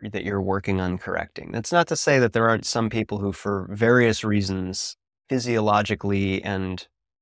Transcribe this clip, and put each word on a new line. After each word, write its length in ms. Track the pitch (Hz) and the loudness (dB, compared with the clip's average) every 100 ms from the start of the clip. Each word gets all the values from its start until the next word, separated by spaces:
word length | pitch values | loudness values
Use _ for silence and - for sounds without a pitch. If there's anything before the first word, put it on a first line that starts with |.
| 107 | -10
that 120 | 104 | -8
you're 180 | 95 98 | -4 -2
working 380 | 95 98 98 95 | -2 -2 -2 -2
on 180 | 90 90 | -2 -4
correcting. 520 | 95 87 - - - | -4 -6 -6 -12 -10
That's 200 | 110 - | -8 0
not 140 | 175 165 | 0 0
to 80 | 160 | 0
say 220 | 156 135 | 2 4
that 140 | 117 | 4
there 160 | 113 113 | 2 2
aren't 180 | 110 - | 2 0
some 220 | 117 110 | -2 0
people 300 | 110 107 104 | -2 -4 -4
who, 140 | 98 | -4
for 360 | - 101 98 92 | -4 -4 -6 -4
various 520 | 101 113 123 117 104 | 2 6 6 6 2
reasons, 720 | 110 104 95 92 92 95 - - _ _ - | 0 0 0 -2 -4 -6 -8 -10 _ _ -4
physiologically 1120 | 131 120 113 107 104 104 101 101 98 98 95 | -2 0 2 4 4 2 -2 0 0 0 -2
and 440 | 101 95 92 92 - _ _ _ | -2 -4 -4 -6 -12 _ _ _